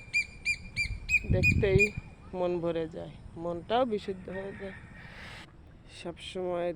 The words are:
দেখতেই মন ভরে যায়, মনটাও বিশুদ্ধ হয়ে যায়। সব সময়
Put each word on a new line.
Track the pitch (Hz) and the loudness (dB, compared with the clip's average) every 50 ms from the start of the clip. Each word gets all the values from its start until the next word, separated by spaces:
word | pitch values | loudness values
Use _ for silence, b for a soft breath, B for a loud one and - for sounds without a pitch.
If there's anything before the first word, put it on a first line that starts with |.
| - - - 1077 - - - - - 1077 1077 - - - - - - - - - - - - - - 196 185 | -6 0 0 0 0 0 -4 -6 -2 -2 -2 -2 -4 -8 -4 -4 -2 -2 -2 -4 -2 2 2 2 4 6 4
দেখতেই | 185 - - - - 220 196 190 190 202 208 - - - - - - - - - 180 | 6 6 6 6 6 6 8 8 8 8 6 4 -4 -12 -12 -18 -18 -14 -8 -4 0
মন | 180 180 180 175 165 | 0 2 2 2 0
ভরে | 170 165 165 165 160 170 | 0 0 0 -2 -4 -6
যায়, | 175 170 160 147 - - - - 165 | -8 -10 -10 -12 -12 -14 -14 -10 -6
মনটাও | 165 175 170 170 165 - 220 247 262 240 | -6 -4 -4 -4 -2 0 2 2 4 2
বিশুদ্ধ | 214 202 - 208 190 185 185 - 185 190 | 0 -2 -2 -4 -8 -8 -8 -8 -8 -8
হয়ে | 196 196 214 214 | -8 -8 -8 -8
যায়। | 196 190 190 - - - - B B B B B B B B B B B - - - - - - - - - - | -10 -10 -10 -12 -16 -16 -16 B B B B B B B B B B B -18 -20 -20 -20 -20 -20 -20 -18 -16 -10
সব | - 175 160 - - - | -10 -10 -10 -8 -10 -8
সময় | - 185 185 180 180 175 175 175 170 | -4 -4 -2 0 0 0 0 0 -2